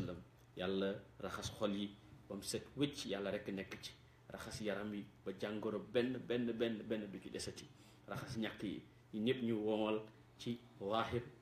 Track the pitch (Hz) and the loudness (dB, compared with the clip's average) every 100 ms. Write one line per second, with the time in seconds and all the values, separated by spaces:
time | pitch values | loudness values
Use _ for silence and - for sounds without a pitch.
0 | 87 90 - - - - 92 98 98 104 | 0 -4 -10 -18 -12 -2 0 4 2 0
1 | - - 98 95 101 - 104 98 101 - | -6 -8 -4 -4 -4 0 2 2 -2 -6
2 | - - - 101 - 110 - - 143 - | -16 -16 -8 -6 -2 -2 -2 0 0 0
3 | 117 98 98 101 - 98 95 - - - | -4 -2 0 0 -2 -4 -4 -8 -10 -14
4 | - - - 95 - - 107 98 107 104 | -20 -20 -12 -10 -8 -2 0 0 0 -4
5 | - - - 95 104 107 107 104 90 120 | -6 -8 -6 -2 -2 0 0 0 2 4
6 | 120 127 - 120 117 113 117 107 107 110 | 4 2 0 2 2 4 2 2 0 0
7 | 101 95 - - - - - - - - | 0 -6 -6 -4 -4 -6 -12 -16 -20 -16
8 | - 98 - 113 107 - 104 64 - - | -6 -6 -2 0 0 0 -2 -2 -6 -18
9 | - 110 110 131 117 113 107 110 107 107 | -8 2 4 4 4 4 4 4 4 2
10 | 110 - - - - 117 - - 98 110 | 0 -12 -20 -8 -4 -4 -6 -6 2 4
11 | 113 123 - - | 4 2 -2 -6